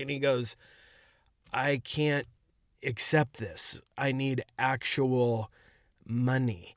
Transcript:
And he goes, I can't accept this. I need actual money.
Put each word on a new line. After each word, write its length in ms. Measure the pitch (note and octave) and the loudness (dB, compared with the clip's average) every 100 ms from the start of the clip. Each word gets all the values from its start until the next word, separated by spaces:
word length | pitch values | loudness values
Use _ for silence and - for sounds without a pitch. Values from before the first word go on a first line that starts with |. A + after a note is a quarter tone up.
And 100 | C#3 | -6
he 80 | C#3+ | -2
goes, 380 | C#3 B2+ A#2+ - - - - - _ _ _ _ _ | 2 2 0 -6 -14 -20 -20 -20 _ _ _ _ _
I 280 | - C3+ C#3 | -2 0 -2
can't 440 | - - D3+ C#3+ A#2+ _ _ _ _ _ | -4 -2 0 0 -4 _ _ _ _ _
accept 540 | C3+ A2+ - D#3 C#3+ - | -8 2 4 6 4 -4
this. 420 | G#2+ D#2+ - - - - | -8 0 0 0 -4 -6
I 160 | C#3 | -4
need 320 | C3 C3+ C3 - - | -2 -2 -2 -6 -2
actual 920 | C3 C3 - - C3 B2+ A#2+ A#2 G#2+ _ _ _ _ _ - | -2 0 -2 0 2 2 2 0 -4 _ _ _ _ _ -6
money. 720 | A#2 B2 C3 B2+ F#2+ E2 | -2 2 2 0 -2 -10